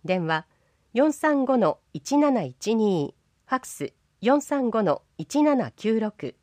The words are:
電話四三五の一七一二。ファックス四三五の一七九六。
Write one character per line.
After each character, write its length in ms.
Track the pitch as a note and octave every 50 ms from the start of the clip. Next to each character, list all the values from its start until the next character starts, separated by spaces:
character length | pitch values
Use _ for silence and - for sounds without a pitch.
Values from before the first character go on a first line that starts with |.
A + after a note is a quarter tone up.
| _
電 220 | D#3+ F#3 F#3 E3+
話 180 | D#3+ D#3+ D#3 D#3+ _ _ _ _ _ _ _ _ _
四 220 | _ A3+ C#4 D#4 D4
三 320 | - - D#4 D4+ C#4 C4
五 100 | B3 C4
の 220 | B3 G#3 D#3 - _ _ _ _
一 240 | E3 _ - C4+ C#4+
七 240 | D4 C#4+ C4+ A#3
一 320 | E3 B2+ B2+ _ - G#3 A3+
二。 400 | A3+ A3 G#3 F#3+ E3 C#3+ - - _ _ _ _ _ _
フ 80 | - C4
ァ 20 |
ッ 40 | C4
ク 60 | -
ス 280 | - - - D3 - _ _ _ _ _ _
四 220 | - A3+ C4+ D4
三 260 | C#4 - D4 C#4+ B3+ A#3
五 140 | G#3+ A3+
の 180 | G#3+ E3+ C#3+ - _ _ _
一 260 | - D#3+ _ - C#4+
七 280 | D4 D4+ C#4+ B3+ G3+ A#2+
九 280 | - _ - G#3+ A3 A3
六。 360 | A3 G#3+ - _ - B2+ - _